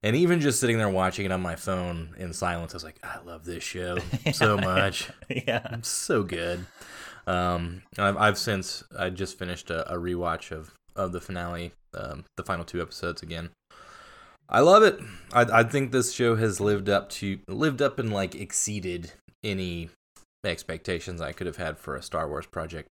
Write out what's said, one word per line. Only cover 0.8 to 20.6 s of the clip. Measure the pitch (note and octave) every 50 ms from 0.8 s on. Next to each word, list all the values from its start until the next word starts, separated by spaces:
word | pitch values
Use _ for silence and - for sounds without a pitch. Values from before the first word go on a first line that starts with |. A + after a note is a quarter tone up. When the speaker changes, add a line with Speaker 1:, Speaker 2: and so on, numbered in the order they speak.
| G#2+ G2+
Speaker 1:
watching | F#2+ F#2 F#2 F#2 F#2 - G2+
it | F#2+ F#2
on | F#2 F#2
my | F2 E2
phone | - - - F#2+ F#2 F2+ F2+ F2 E2+ E2 D#2+ E2+
in | - F#2 F2 D#2+
silence, | - - F2+ F2 E2+ E2+ E2 -
I |
was | E2+ D#2
like, | D#2 D#2 _ -
"I | - - -
love | - F2 E2+ D#2+ D#2+
this | F2 E2+ E2 -
show | - - F2+ F2+ F2 F2 F2+
Speaker 2:
<laughs> | - - - - - D#3+ C#3+
Speaker 1:
so | - D#3+ A2+ G#2
much." | G2+ G2 F#2+ F#2 F#2+ F#2+ G2 F2+ - - - - - - -
Speaker 2:
Yeah. | C3+ B2 - - A2+ A#2 - - A#2
Speaker 1:
It's | A#2 A#2 -
so | - - - - F3+ A#2 G2+
good. | F2+ F2 E2+ E2+ E2+ F2 F2+ F2+ - - - - - - - - - - - -
Um, | - F#2 F2+ F2+ F2+ F2 F2 E2+ E2+ F2 F#2 - _ - -
I've, | G2+ G2 G2+
I've | G2 G#2 G#2 G2+ -
since, | - - G#2+ F#2+ F2+ - - - - _ - F#2
I | F#2+ F#2
just | F2+ F2+ F#2+ F#2 - -
finished | F#2 F2+ F2 E2+ - -
a, | E2+ E2 D#2+ - F2
a | F2
rewatch | E2+ F2+ F2+ F2 F2 E2+ E2 D#2+ - -
of, | E2 D#2+ D#2 D2 _ _ _ _ _
of | - G2 F#2 F2+
the | F2+
finale, | - - F#2+ F2 F2 F2 F2 E2+ F2 E2+ - _ _ _ -
um, | - - - - - - _ _ -
the | F2+
final | - F#2+ E2+ E2
two | - - F2
episodes | E2+ - - - - F2 E2 - -
again. | D#2+ E2 E2 E2 E2+ _ _ _ _ - - - - - - - - - - - - - _ _ _
I | - G#2+
love | C#3 E3 F#3+ G#3+ A3
it. | G3 - - - - - - - - -
I, | B2 A#2+ A#2+ A2+ A2+
I | A#2
think | A2+ A#2 C#3+ C3+ B2 A#2+
this | C3 B2 - -
show | - B2+ A#2 A#2
has | G#2+ A2+ A2 F#2+ -
lived | G2 G#2 G#2 G2+ F#2+ G2+
up | G2+ G2 - -
to, | - - - G2 F#2+ F#2+ -
lived | - F#2+ - D3+ D#3 C#3 B2 C#3+
up | C3+ - -
and, | A#2+ A2 G#2+
like, | G2 G2 F2+ -
exceeded | - G2+ F2+ - - - - G#2 G2+ F2+ F#2 F2 F2 E2+ E2+ - _ _ - _ _ -
any | G#2+ G2 F#2+ F#2 F2+ F2 E2+ E2+ D#2+ _ _ _ _ _ - - _ _ _ -
expectations | F#2+ E2+ -